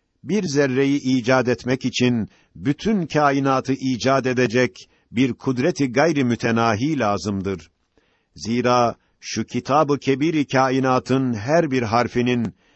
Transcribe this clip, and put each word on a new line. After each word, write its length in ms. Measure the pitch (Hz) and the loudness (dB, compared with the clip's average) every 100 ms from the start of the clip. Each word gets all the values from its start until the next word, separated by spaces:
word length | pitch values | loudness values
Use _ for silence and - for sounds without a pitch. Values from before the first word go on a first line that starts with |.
| _ _ | _ _
bir 180 | 120 202 | -4 -2
zerreyi 580 | 180 143 143 127 139 143 | 0 0 2 2 2 0
icat 480 | 127 131 113 131 120 | 0 0 2 2 2
etmek 360 | 120 120 131 | -2 -2 -2
için 440 | 123 - 123 120 95 _ _ - | -2 0 2 0 -4 _ _ -8
bütün 500 | 95 147 202 214 165 | -4 -4 -2 -2 -2
kainatı 640 | 151 143 139 139 131 131 | 0 2 2 0 0 0
icat 540 | 135 131 123 127 135 123 | -2 -2 -2 0 0 0
edecek 640 | 123 123 117 123 - - _ _ | 0 2 2 0 -4 -20 _ _
bir 200 | 107 131 | -2 0
kudreti 600 | 113 135 123 151 - 139 | -2 -4 0 0 0 -2
gayri 320 | 120 160 147 | 2 2 2
mütenahi 760 | 123 117 127 117 117 107 143 147 | 0 0 0 2 2 0 -2 -2
lazımdır. 720 | 107 101 92 98 95 92 - _ _ _ _ _ _ | 0 -2 -4 -4 -4 -6 -10 _ _ _ _ _ _
Zira 640 | - 92 120 123 123 117 - _ _ | -14 -6 -2 2 2 2 -2 _ _
şu 240 | - 110 | -10 -8
kitab-ı 540 | 113 120 - 143 147 143 | -6 -6 0 2 2 0
kebir-i 480 | - 135 156 160 135 | 0 0 0 -2 0
kainatın 880 | 131 131 131 131 127 - 131 131 | 0 2 2 2 0 0 -2 -2
her 360 | 113 113 165 160 | -4 0 0 2
bir 120 | 131 | -2
harfinin, 720 | 113 117 117 123 123 123 110 - _ | 0 0 0 0 0 0 -2 -8 _